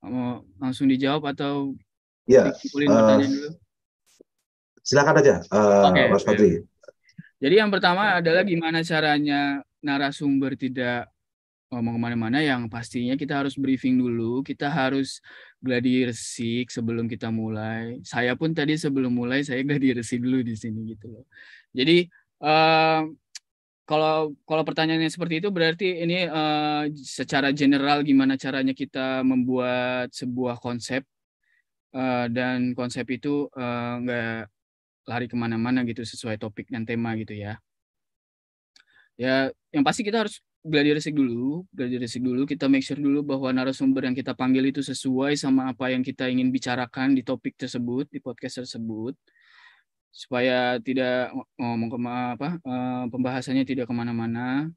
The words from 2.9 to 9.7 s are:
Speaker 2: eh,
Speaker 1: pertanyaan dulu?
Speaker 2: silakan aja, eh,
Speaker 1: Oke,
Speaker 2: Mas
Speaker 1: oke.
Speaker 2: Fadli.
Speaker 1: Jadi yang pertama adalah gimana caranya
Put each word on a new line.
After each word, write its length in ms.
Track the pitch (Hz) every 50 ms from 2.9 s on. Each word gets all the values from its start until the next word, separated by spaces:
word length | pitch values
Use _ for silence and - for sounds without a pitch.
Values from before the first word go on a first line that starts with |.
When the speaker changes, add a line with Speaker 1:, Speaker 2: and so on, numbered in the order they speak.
Speaker 2:
eh, 60 | -
Speaker 1:
pertanyaan 360 | 113 110 110 110 135 139 139
dulu? 180 | 139 139 143 147 165 - _ _ _ _ _ _ _ _ _ _ _ _ - _ _ _ _ _ _ _ _ _ _ - _
Speaker 2:
silakan 320 | - 131 143 147 160 156 160 139
aja, 120 | 139 107 85 - -
eh, 360 | - 104 104 104 101 101 101 95
Speaker 1:
Oke, 140 | 92 - 127 -
Speaker 2:
Mas 120 | 98 98 -
Speaker 1:
oke. 40 | -
Speaker 2:
Fadli. 240 | 104 104 107 95 82 85 - _ _ _ _ - - _ _ _ _ - - - _ _
Speaker 1:
Jadi 160 | - 139 170
yang 160 | 208 220 208
pertama 480 | 196 185 185 185 175 185 208 214 190 175
adalah 240 | 170 165 160 180 190
gimana 400 | 208 175 165 165 160 165 165 165
caranya 800 | 165 170 156 156 151 147 147 147 147 143 143 143 143 139 139 131 _